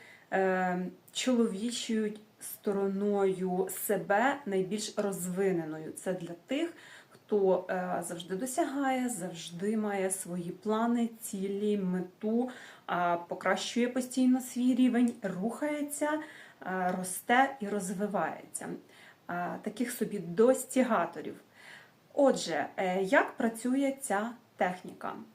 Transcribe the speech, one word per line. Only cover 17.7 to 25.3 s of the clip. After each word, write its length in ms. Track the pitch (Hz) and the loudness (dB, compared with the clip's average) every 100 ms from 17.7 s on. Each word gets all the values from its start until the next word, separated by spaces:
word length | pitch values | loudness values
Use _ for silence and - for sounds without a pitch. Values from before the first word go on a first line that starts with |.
| 202 180 190 208 190 156 - - - - - - - - - - | -4 -2 -2 -2 0 -2 -4 -10 -10 -8 -10 -12 -20 -20 -18 -8
Е, 280 | 175 175 180 | -6 -4 -6
таких 280 | 208 - 240 | -6 -4 -4
собі 280 | - 220 202 | -2 -4 -4
достігаторів. 1200 | 170 170 233 254 - 262 240 202 170 156 202 - - - - - - _ _ | -2 4 6 6 2 2 4 4 0 -4 -12 -12 -18 -20 -20 -20 -20 _ _
Отже, 520 | - 269 175 175 151 - - | 4 4 4 0 -2 -4 -2
е, 260 | 190 185 | 0 0
як 340 | 190 294 370 - | 4 4 4 0
працює 600 | 233 226 247 262 277 269 | -2 0 -2 0 0 -2
ця 320 | - 202 226 240 _ - | -2 -2 -2 -8 _ -2
техніка? 580 | 185 180 - - - - - | -2 -2 -10 -10 -10 -10 -14